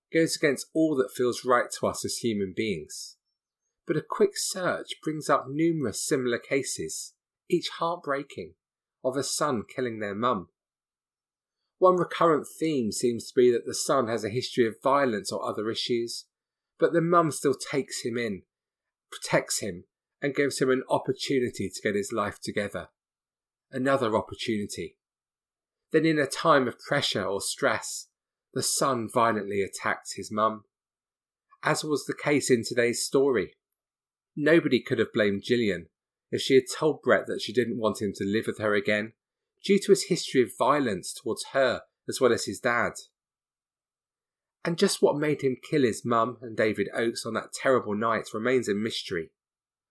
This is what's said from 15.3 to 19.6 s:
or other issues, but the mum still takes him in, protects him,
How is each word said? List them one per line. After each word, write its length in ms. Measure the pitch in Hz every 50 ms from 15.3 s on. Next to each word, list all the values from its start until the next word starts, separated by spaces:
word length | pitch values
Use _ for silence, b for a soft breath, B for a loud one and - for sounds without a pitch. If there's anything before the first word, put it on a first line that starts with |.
or 120 | 113 101 -
other 260 | 120 107 110 104 110
issues, 560 | 107 - - - 123 117 117 117 - - - _ _ _ _ _ _ _ _ _ _
but 160 | - 165 143 -
the 80 | 170
mum 300 | 160 170 175 175 165 156
still 240 | 135 - - 143 131
takes 460 | - - - - 139 127 - - - -
him 120 | 123 117 120
in, 240 | 120 110 98 87 - _ _ _ _ _ _ _ _ _ _ _ _ _
protects 500 | - - - - - 151 - - -
him, 260 | -